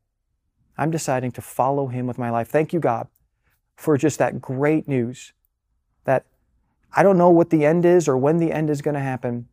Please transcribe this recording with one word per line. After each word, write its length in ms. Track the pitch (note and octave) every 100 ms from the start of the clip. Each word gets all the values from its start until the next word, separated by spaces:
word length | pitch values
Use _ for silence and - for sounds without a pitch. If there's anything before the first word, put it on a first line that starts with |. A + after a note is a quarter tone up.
| _ _ _ _ _ _ _ -
I'm 120 | D3+
deciding 420 | D#3+ - B2+ B2
to 100 | -
follow 440 | - - B2+ C#3+ C3+
him 200 | B2 B2
with 120 | B2
my 120 | A#2+
life. 180 | A#2 A2+
Thank 240 | D3 D#3
you, 80 | E3+
God, 280 | C#3 A#2 B2+ _ _ _ _ _ _ _
for 200 | - C#3
just 220 | D3+ -
that 220 | B2+ C3
great 480 | - C3 D3 D#3 -
news 460 | C3+ A#2 C3 - _ _ _ _ _ _ _
that 220 | - C3 - _ _ _ _ _ _
I 80 | -
don't 160 | F#3 F3+
know 120 | F3
what 200 | E3+ E3+
the 160 | D#3+ D3
end 180 | E3+
is 240 | F3 F3+ D3+
or 80 | C3
when 220 | C#3 E3+
the 120 | E3
end 200 | D3+ D#3
is 100 | D3
gonna 180 | D3+ C#3+
happen 480 | C3+ C3 B2+ A#2+ A#2+